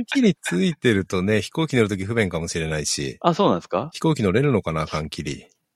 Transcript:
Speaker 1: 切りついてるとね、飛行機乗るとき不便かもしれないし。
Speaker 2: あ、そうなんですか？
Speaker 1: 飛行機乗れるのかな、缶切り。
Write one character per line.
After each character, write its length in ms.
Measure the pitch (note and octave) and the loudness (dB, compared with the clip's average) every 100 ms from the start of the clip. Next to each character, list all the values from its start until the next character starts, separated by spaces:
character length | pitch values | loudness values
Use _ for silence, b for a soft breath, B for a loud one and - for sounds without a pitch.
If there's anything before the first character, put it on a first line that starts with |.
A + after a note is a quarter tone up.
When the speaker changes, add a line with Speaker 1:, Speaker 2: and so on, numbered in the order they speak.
| A#3+ | 0
Speaker 1:
切 160 | C#4 | 2
り 120 | A3 - | 2 2
つ 240 | - F3 | -2 0
い 100 | F#3+ | 0
て 180 | D#3 B2 | 2 2
る 120 | G2+ | 2
と 180 | F2+ F#2+ | 2 -2
ね、 200 | F#2+ G#2+ | 0 0
飛 80 | - | 0
行 160 | - D#3+ | -4 0
機 100 | B2+ | 2
乗 60 | |
る 60 | G#2 | 2
と 60 | F#2+ | 0
き 80 | |
不 100 | G2 | -2
便 160 | A#2 F#2+ | 0 0
か 100 | E2 | -2
も 80 | E2+ | -4
し 100 | E2+ | -4
れ 100 | D#2 | -4
な 100 | D#2 | -4
い 80 | D2 | -4
し。 320 | - C2+ - | -4 -6 -2
Speaker 2:
あ、 140 | E3+ | -2
そ 120 | E3+ F3 | 2 2
う 20 | |
な 60 | F2+ | 2
ん 20 | |
で 40 | |
す 60 | - | -2
か？ 220 | F2+ D3 | -4 -4
Speaker 1:
飛 80 | - | -2
行 140 | D#3+ | -2
機 80 | C#3+ | 2
乗 100 | G2+ | 2
れ 80 | G#2+ | 2
る 100 | D3 | 2
の 120 | G#2+ | 0
か 100 | - | 0
な、 140 | D#2+ D#2 | -4 -4
缶 240 | D#2 D2+ | -4 -6
切 140 | - | -8
り。 220 | D2 C2+ - _ _ | -8 -10 -14 _ _